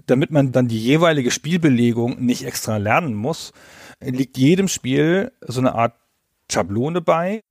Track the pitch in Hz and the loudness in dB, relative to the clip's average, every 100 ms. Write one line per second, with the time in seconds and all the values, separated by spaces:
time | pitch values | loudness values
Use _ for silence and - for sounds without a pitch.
0 | - 123 - 151 135 127 123 113 113 156 | 0 0 2 2 2 2 0 0 2 2
1 | 170 151 120 - 147 180 160 120 120 117 | 4 2 0 -4 -2 0 2 4 2 2
2 | 120 - 123 123 135 - - 107 104 139 | -2 -2 -2 -2 -6 -8 -4 -2 0 0
3 | 165 104 127 170 - - - - - - | 0 -4 -6 -8 -12 -20 -20 -20 -20 -14
4 | 131 127 131 135 135 185 196 - 123 139 | -6 -4 -4 2 4 4 2 -4 -2 0
5 | 156 185 240 - - 123 127 110 117 - | 2 0 -4 -10 -10 -2 -2 0 -2 -4
6 | _ _ _ _ - 117 92 104 139 175 | _ _ _ _ -6 -4 -2 -2 -2 -2
7 | 170 165 180 220 - | 0 0 -2 -6 -10